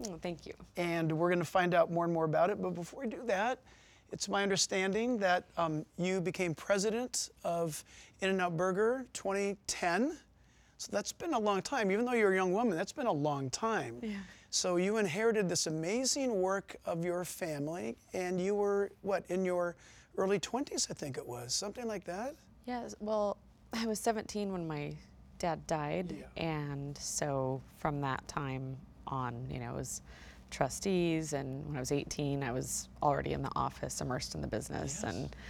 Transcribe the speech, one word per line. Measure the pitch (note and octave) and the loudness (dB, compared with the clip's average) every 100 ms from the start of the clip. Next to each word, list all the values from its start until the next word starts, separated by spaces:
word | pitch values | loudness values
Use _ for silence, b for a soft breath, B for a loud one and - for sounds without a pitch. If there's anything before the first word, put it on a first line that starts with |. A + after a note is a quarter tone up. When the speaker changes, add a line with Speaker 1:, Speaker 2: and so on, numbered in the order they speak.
| A3+ | -10
Speaker 1:
Oh, | E3 | -8
thank | F3+ D#3+ - | -8 -8 -12
you. | - - - | -16 -10 -2
Speaker 2:
And | F3 E3+ D#3+ | 0 2 2
we're | D#3+ F3 | 4 4
gonna | F3+ D#3 | 4 2
find | F#3+ F3 | 4 6
out | F3 E3+ | 6 4
more | E3+ E3+ | 4 2
and | |
more | E3 D#3+ | 2 4
about | D3+ F3+ | 4 4
it. | G3 | 2
But | F#3 | -2
before | F3 E3+ C4 | -4 -8 -6
we | B3 | -6
do | - A#3 | -4 -2
that, | F#3+ A3+ B3+ - b b b b | 0 0 -2 -8 b b b b
it's | - - | -8 -2
my | G3 | 0
understanding | G3+ F#3+ - G3 F#3+ G3+ A#3+ A#3 | 2 2 2 2 2 2 0 2
that, | F#3+ F3+ - - | 4 2 0 -2
um, | E3 D#3 - - | 0 0 -4 -2
you | F3+ F#3+ | 0 2
became | F3 - F3+ | 0 0 0
president | D3+ - G3+ G#3+ A3 B3+ - - - F3+ | 0 2 2 2 0 -2 -4 -6 -6 -2
of | E3+ E3+ D3+ - B B B | 0 -2 -4 -12 B B B
In-N-Out | F#3+ F#3+ F3+ E3 | 0 2 2 2
Burger | F#3 F#3 A3 C4 B3 | 2 4 2 2 -4
twenty | - G3 G3 G3+ G3+ - | -6 -2 0 0 -4 -6
ten. | - F3 F3+ C#4 D#4+ - - b b b b | 0 2 4 2 0 -12 -20 b b b b
So | - | -4
that's | G#3 - | -2 -2
been | - F4+ | -4 0
a | B3+ | 2
long | G#3 F#3+ | 2 2
time. | - C4+ G3 | 2 2 2
Even | G3+ | 4
though | B3 | 4
you're | A#3+ G3+ | 4 6
a | F#3 | 6
young | F#3 | 4
woman, | F#3+ A#3+ D#3+ | 4 2 2
that's | G3+ | -2
been | - A#3+ | -2 0
a | |
long | D#3+ D3 C#3+ C3+ | 2 2 0 -2
time. | - A3+ G#3 B2+ A#2+ | -2 0 0 -2 -6
Speaker 1:
Yeah. | A3+ G3+ F#3+ B B | -6 -6 -10 B B
Speaker 2:
So | - F#3 F3 | -2 2 4
you | F#3+ A3 | 4 4
inherited | G3 F3 A3+ G#3+ F3+ | 2 4 4 4 4
this | F3 E3+ | 2 0
amazing | D#3 E3 A3+ C4 D4 C4 G3+ | 0 0 2 2 2 2 2
work | F#3 G3 - - - | 2 0 -4 -8 -4
of | E3+ F3 | -2 0
your | F3 | -2
family, | F3 - E3 D3 D3 F3 A3 A#3+ - | -4 -6 -4 -2 -4 -4 -6 -8 -6
and | F#3 F3+ F#3 | -4 0 2
you | F#3 | 2
were, | G#3 G3+ G3+ G3+ - | 2 2 2 0 -4
what, | F#3+ F#3+ - | -2 -2 0
in | F3+ F#3 | 0 2
your | F3+ F3 E3+ b b b - | 2 0 -4 b b b 0
early | F#3+ G3+ | 2 2
twenties, | - B3 C#4+ D#4+ - | 0 -4 -2 -2 -4
I | |
think | - D3 B2+ | -4 -6 -6
it | - | -6
was, | A#2+ A#2+ | -6 -4
something | - G3 - A#3 | -4 -4 -6 -6
like | G3+ | -6
that? | F3 F3+ B3+ D#4 - - - | -6 -6 -6 -10 -18 -14 -8
Speaker 1:
Yes, | B3 A3+ G#3 | -6 -6 -6
well, | G#3 G#3+ G#3 - - - - | -2 2 2 -2 -10 -20 -8
I | A3+ A3+ | -4 -2
was | G#3 | 0
seventeen | A#3+ A3 - G#3 G3+ | 2 0 -2 -2 -2
when | F#3 E3 | -2 -2
my | D3+ D3 D3+ - - - - | -4 -4 -8 -14 -20 -20 -4
dad | F3 D3+ - | -2 -2 -2
died, | D#3 D3 E3+ F3 D3+ | -2 0 -2 -2 -6
Speaker 2:
Yeah. | - - | -8 -4
Speaker 1:
and | E3 D3+ C#3+ C#3 C#3+ C#3 | -2 -2 -2 -4 -6 -8
so | - - D3 C#3 C3 C3 - - | -6 -2 0 0 0 -2 -6 -2
from | D#3+ C#3+ | 0 0
that | C#3 B2+ - | 0 -2 -4
time | - C#3 C3 C3 C3 - - - | -4 -4 -4 -6 -8 -12 -12 -6
on, | C3+ B2 A#2+ C3 | -2 -2 -4 -6
you | C3+ | -6
know, | A#2+ | -4
it | C3+ | -4
was | - - - B B B B | -6 -8 -12 B B B B
trustees, | - C3+ - G3 F3+ F3 D#3+ D#3 | 0 0 0 2 4 4 2 0
and | C#3+ C3+ C3+ D3 | -2 -2 -4 -4
when | C#3+ | -4
I | |
was | C3 | 0
eighteen, | C#3+ - - D3 C#3 | 0 0 -2 0 0
I | C3+ | 0
was | B2+ C3+ - - - | -2 -2 -4 -6 0
already | D3 C#3+ C#3+ | 2 4 0
in | C#3+ | -2
the | C3+ - | 0 0
office, | C3 - C3+ - | -2 -2 -6 -4
immersed | C#3+ B2+ - D3+ | -4 -4 -4 -6
in | |
the | C#3 | -4
business, | A2 C3 - C#3 C#3 | -4 -4 -4 -4 -4
Speaker 2:
Yes. | - F#2 | -4 -4
Speaker 1:
and, | D3 - | -6 -8